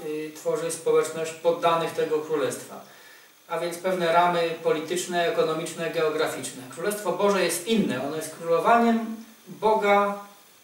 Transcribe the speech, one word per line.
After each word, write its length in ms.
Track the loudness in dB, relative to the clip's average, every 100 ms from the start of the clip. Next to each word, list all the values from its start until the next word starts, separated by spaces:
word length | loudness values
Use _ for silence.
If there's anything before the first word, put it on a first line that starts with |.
| -8
y, 240 | -6 -8 -6
tworzy 340 | -4 -2 -4
społeczność 640 | -4 2 2 2 -2 -6
poddanych 600 | -2 0 2 2 2 0
tego 260 | -2 0 -2
królestwa. 640 | -2 -2 -2 -4 -10 -16 -18 -20 -20 -20 -20 _ -8
A 100 | -4
więc 200 | -4 -4
pewne 340 | -2 0 2
ramy 420 | 4 4 2 0 0
polityczne, 680 | 0 0 0 -4 -2 0 2
ekonomiczne, 600 | 2 0 -2 -6 -6 -4
geograficzne. 720 | 0 0 0 -2 -4 -10 -12 -14
Królestwo 380 | -6 -4 -4 -2
Boże 320 | 2 2 4
jest 220 | 2 0 2
inne. 360 | 2 2 -2 -4
Ono 100 | -6
jest 200 | -8 -8
królowaniem 800 | 0 2 6 6 6 2 -2 -8 -14 -20 -20
Boga 680 | -2 2 4 4 4 2 -2 -10 -20 -20 _